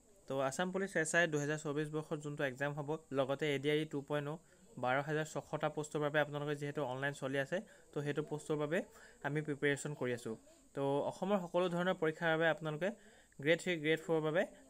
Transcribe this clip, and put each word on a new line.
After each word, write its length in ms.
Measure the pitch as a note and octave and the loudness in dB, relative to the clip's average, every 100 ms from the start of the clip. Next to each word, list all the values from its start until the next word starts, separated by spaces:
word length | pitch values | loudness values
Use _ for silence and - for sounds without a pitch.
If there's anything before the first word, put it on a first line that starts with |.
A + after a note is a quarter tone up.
| - - - | -12 -16 -4
তো, 140 | C3+ | 0
আছাম 320 | C3+ C3+ F3+ | 0 0 -2
পুলিচ 240 | F#3+ G3 E3+ | -2 0 0
এছ 180 | D#3 | 2
আই 120 | E3+ F3 | 4 4
দুহেজাৰ 320 | D3 C#3+ D3+ | 2 0 -2
চৌবিছ 300 | D3+ C#3+ D3+ | -2 -2 -2
বৰ্ষত 300 | D#3 D3+ D#3 | -4 -4 -4
যোনটো 260 | D3 D3 | -4 -2
এক্সাম 280 | C#3+ B2 C#3+ | -2 0 -2
হ'ব, 260 | D3 C#3+ D#3 - | -2 -4 -6 -2
লগতে 420 | C3+ C3 C#3 D#3 | 0 0 0 0
এ 40 | C#3 | 2
ডি 120 | D3 | 2
আৰ 60 | D3+ | 2
ই 80 | |
টু 160 | D#3 C#3+ | 0 -4
পইণ্ট 280 | C#3+ D3 C#3+ | -2 -2 -2
অ, 100 | D#3+ - - - - | -8 -12 -20 -18 -2
বাৰ 240 | B2 C3+ | 2 2
হাজাৰ 220 | C#3+ D3+ | 2 -2
ছশটা 440 | D3+ D3 - D3+ D#3 | -2 -6 -6 -2 -2
পোষ্টৰ 300 | D3+ D3 D#3 | -2 -4 -2
বাবে 220 | D3 D3+ | 2 2
আপোনালোকে 360 | C#3+ D3 D3 D3 | 2 0 -4 -4
যিহেতু 280 | C#3+ D3+ | -4 -4
অনলাইন 280 | B2+ B2+ C#3+ | -2 -2 -2
চলি 260 | C#3 C3 C#3 | -2 -2 0
আছে, 220 | C3+ F3+ - - - | 0 -2 -4 -14 -10
তো, 100 | D3+ | -4
সেইটো 200 | D3 D3 | -2 -2
পোষ্টৰ 340 | D3 D3+ - D3+ | -4 -6 -2 -2
বাবে 260 | D3 F3+ - - - - | 0 -2 -4 -12 -20 -8
আমি 200 | C#3 D3 | -4 -2
প্ৰিপেৰেশ্যন 520 | D3+ C#3 D3 C3+ D3 | -2 0 2 0 -4
কৰি 200 | D3 B2 | -4 -2
আছোঁ। 220 | A#2 A#2 A2 - - - | -2 -4 -8 -12 -20 -10
তো, 260 | C#3 C#3 C#3+ | -2 2 2
অসমৰ 380 | B2+ - F#3+ G3+ | 0 -2 0 0
সকলো 300 | F3 F3 F3+ | 0 0 2
ধৰণৰ 260 | F3 F3+ | 2 0
পৰীক্ষাৰ 360 | F3+ D#3+ D#3 E3+ | 2 0 0 0
বাবে 180 | D#3+ E3 | 4 2
আপোনালোকে 420 | D3+ D#3+ D3+ F#3 A3 - - - - | 2 -2 -2 -2 -4 -12 -20 -20 -2
গ্ৰেড 200 | C#3+ E3+ | 2 2
থ্ৰী, 160 | F#3 E3+ | 2 0
গ্ৰেড 240 | D3+ D#3+ | 2 2
ফ'ৰৰ 200 | E3 D#3+ | 2 2
বাবে 260 | D#3 E3 C4+ - | 2 2 0 -6